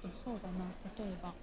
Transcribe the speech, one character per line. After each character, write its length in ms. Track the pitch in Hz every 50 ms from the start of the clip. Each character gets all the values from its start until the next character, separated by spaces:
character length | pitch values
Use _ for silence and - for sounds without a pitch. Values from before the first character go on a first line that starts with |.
と、 80 | - 185 175 - -
そ 100 | 254 240
う 40 | 202 202
だ 80 | 190
な、 140 | 180 185 185 180 180 - - 190 - -
例 80 | 214 202
え 60 | 185 170 -
ば 100 | 175 170 -